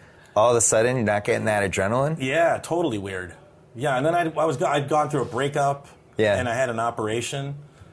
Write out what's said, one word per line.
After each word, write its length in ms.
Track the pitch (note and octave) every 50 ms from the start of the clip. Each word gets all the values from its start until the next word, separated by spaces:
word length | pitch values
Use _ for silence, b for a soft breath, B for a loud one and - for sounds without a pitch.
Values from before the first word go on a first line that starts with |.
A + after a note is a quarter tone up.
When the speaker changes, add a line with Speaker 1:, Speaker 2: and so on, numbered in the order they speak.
| B B B B B B B
Speaker 1:
all 160 | G#2 A2 A#2+
of 40 | A#2+
a 40 | A#2
sudden, 340 | A2 - B2 A2 A#2 B2 B2+
you're 100 | B2+ A2
not 180 | G#2 G#2 G#2 G#2
getting 220 | B2 A2+ A2 G#2+
that 240 | A2 G#2+ G#2 G2+ F#2+
adrenaline? 480 | - G2+ F#2+ G2+ A#2 C3 C#3 D3+ D#3+ D3+
Speaker 2:
Yeah, 400 | C3+ C3 C#3+ E3 E3+ D#3 B2 G#2
totally 360 | - - D#3+ F3 E3+ D3+ A2 G2+
weird. 340 | F#2+ G2 F#2+ F#2 F#2 F2 - - - - - - - - -
Yeah, 220 | A2 C3+ D3 C3
and 80 | B2+ C#3
then 80 | D#3+ E3+
I'd, 220 | F3 E3+ D#3+ D#3
I 80 | - D#3+
was, 160 | D#3+ D3 -
I'd 280 | F3 D#3 C#3+ D3 C#3 -
gone 200 | D#3 D3+ D3+ C#3+
through 120 | D3 C3+ A#2
a 20 |
breakup, 600 | - G#2+ B2 C#3 C#3+ D3 D3+ C#3 C#3 C#3 C#3+ - - - - _ - -
Speaker 1:
Yeah. 200 | - A2 G#2 G2+ A2
Speaker 2:
and 80 | B2 B2
I 40 | A#2
had 140 | B2+ C3+ B2
an 100 | A2+ A2+
operation. 760 | A#2 A#2+ A2+ - A2 G#2+ A2 A#2+ A2 - C#3+ C#3 C#3 C#3 C#3+ C#3+ - B B B B B